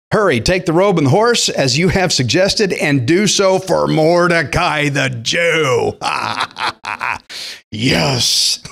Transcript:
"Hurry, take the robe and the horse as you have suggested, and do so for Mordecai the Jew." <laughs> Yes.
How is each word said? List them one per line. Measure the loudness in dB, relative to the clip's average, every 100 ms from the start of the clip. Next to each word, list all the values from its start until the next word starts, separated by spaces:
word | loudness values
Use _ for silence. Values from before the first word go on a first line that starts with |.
| -4
"Hurry, | 0 2 0
take | 0 -2 0
the |
robe | 2 2 2
and | 2
the |
horse | 4 2 0 -2
as | 0 0 2
you | 2
have | 2 0
suggested, | 0 0 2 0 0 -2
and | 0 0 0 2
do | 2 2
so | 2 2 2
for | 0 0 2
Mordecai | 2 4 4 4 2 0 0 0 0 -2
the | 0 -2
Jew." | -4 -4 0 0 0 2 0 0 -4
<laughs> | -4 -4 -4 -6 -8 -6 -8 -8 -10 -8 -6 -8 -12 -16 -14 -16 -12
Yes. | -4 -2 0 0 0 0 0 -2 -4 -4